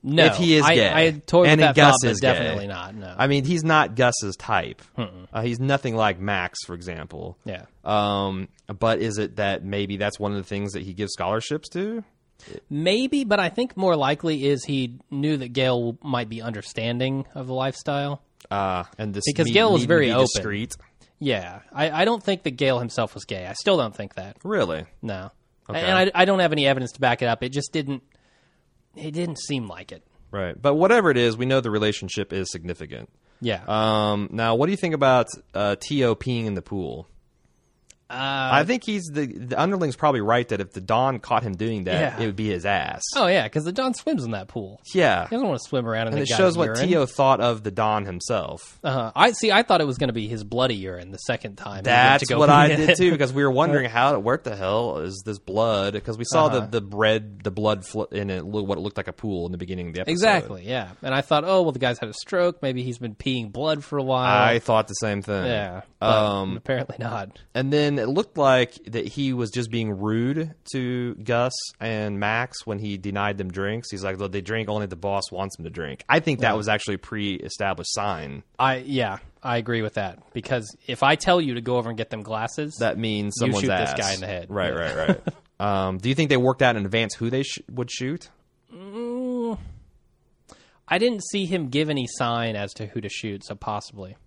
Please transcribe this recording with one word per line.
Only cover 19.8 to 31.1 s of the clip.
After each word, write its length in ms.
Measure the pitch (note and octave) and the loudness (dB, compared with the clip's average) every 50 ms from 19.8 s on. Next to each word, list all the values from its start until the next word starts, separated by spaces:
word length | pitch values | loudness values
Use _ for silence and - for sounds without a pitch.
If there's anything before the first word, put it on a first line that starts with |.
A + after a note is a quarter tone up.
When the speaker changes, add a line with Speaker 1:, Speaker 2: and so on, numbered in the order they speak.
Speaker 2:
needing 60 | B2 | 4
to 60 | C#3 E3+ | 4 4
Speaker 1:
very 120 | E3 C#3+ | 4 4
Speaker 2:
be 60 | A#2+ A2 | 4 4
Speaker 1:
open. 120 | B2+ C3 B2 - | 4 4 4 2
Speaker 2:
discreet. 380 | G#2+ F#2 G#2+ G2+ G2+ A#2 B2 - - - _ _ _ - _ _ _ | -2 -4 -4 -4 -4 -6 -8 -10 -16 -18 _ _ _ -20 _ _ _
Speaker 1:
Yeah. 400 | D3 C#3 A#2 G2+ F2+ F2 F2+ G2+ - _ | -2 -2 -2 -2 -4 -8 -14 -18 -20 _
I, 200 | - C#3 D3+ D#3+ D3+ D#3+ | -4 -2 -2 0 2 2
I 40 | F#3 | 2
don't 180 | G#3+ A#3+ G#3+ - | 2 0 0 0
think 180 | - G3 F3 - | -2 -2 -2 -4
that 80 | D#3 B2+ | -8 -2
Gale 220 | A#2+ D3 C3+ B2+ A#2+ | 0 2 2 2 0
himself 340 | B2 A2+ - - A2+ G#2 - | -2 -4 -2 -2 -2 -2 -4
was 120 | G#2+ - | -16 -12
gay. 200 | - G2+ F#2+ F2+ | -10 -10 -10 -8
I 80 | F#2 G2+ | -10 -10
still 240 | - - G3+ F#3+ | -2 2 2 4
don't 180 | E3 B2 G#2+ - | 4 2 -2 -4
think 200 | - G#2 F#2+ _ | -10 -12 -12 _
that. 220 | - F#2 G2 - _ - | -14 -14 -14 -16 _ -8
Speaker 2:
Really? 420 | F3+ G#3+ F#3 A#2 F2 D#2+ D#2 E2 - - - - | -4 0 0 0 0 -2 -6 -6 -12 -16 -12 -10
Speaker 1:
No. 260 | A2+ G2+ F#2 F#2 G2+ _ _ _ _ _ _ _ - | -8 -8 -8 -10 -14 _ _ _ _ _ _ _ -8
Speaker 2:
Okay. 100 | - D#3+ | -6 -4
Speaker 1:
And 320 | E3+ F3+ F#3+ F#3 F#3 G3 - | 0 2 4 4 4 4 6
I, 60 | F3 F#3 | 4 4
I 20 | |
don't 140 | F#3+ G3 F#3+ | 6 6 4
have 120 | F3+ D#3+ | 4 2
any 140 | D#3 D3+ C#3 | 2 2 4
evidence 280 | C#3 C3+ C3 B2+ A#2+ - | 2 2 2 -2 -6 -4
to 60 | - | 0
back 220 | C3+ B2 A#2+ - | 2 2 2 2
it 60 | C3 | 2
up. 160 | A#2 A#2 - B2+ | 0 0 0 -2
It 60 | B2+ | -4
just 220 | C3+ C#3+ C#3 - | -4 -4 -6 -2
didn't, 300 | - D#3+ C#3+ C3+ C#3 B2+ _ _ _ _ _ _ _ _ _ _ _ _ _ _ _ _ _ _ _ | -4 -4 -2 -2 -6 -8 _ _ _ _ _ _ _ _ _ _ _ _ _ _ _ _ _ _ _
it 160 | - D#3 D#3 | -14 -12 -8
didn't 260 | D3 E3+ F3 E3+ D3+ | -6 -4 -4 -4 -6
seem 300 | - - - D3 C3 A#2 | -8 -6 -4 -4 -4 -4
like 240 | G2 E2+ F2 F2+ - | -6 -10 -14 -14 -16
it. 120 | F#2+ E2 _ _ _ _ - _ | -18 -20 _ _ _ _ -20 _
Speaker 2:
Right. 280 | - G2+ F#2+ F2 - - | -6 -4 -4 -4 -6 0
But 140 | A2+ C#3+ C#3+ | 2 4 4
whatever 380 | D#3 F3 F#3+ A#3+ A#3+ G3+ E3 | 6 6 6 6 6 6 6